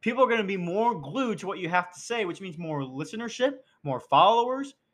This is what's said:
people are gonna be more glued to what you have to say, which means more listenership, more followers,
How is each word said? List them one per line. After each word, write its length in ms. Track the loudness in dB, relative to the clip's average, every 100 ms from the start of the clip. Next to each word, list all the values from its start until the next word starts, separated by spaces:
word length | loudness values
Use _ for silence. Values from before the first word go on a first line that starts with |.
people 240 | -4 2
are 40 | 4
gonna 160 | 4
be 120 | 0 -4
more 440 | -2 0 0 -2
glued 380 | -6 -4 -2 -2
to 80 | -6
what 120 | -6
you 100 | -2
have 240 | -2 -2
to 80 | -12
say, 240 | -8 -4
which 160 | -4 -6
means 180 | -10 -10
more 220 | -6 -6
listenership, 800 | -6 -8 -10 -8 -8 -2 -2 -2 _ _
more 180 | -6 -6
followers, 720 | 4 8 8 6 2 -2 -6 -12 _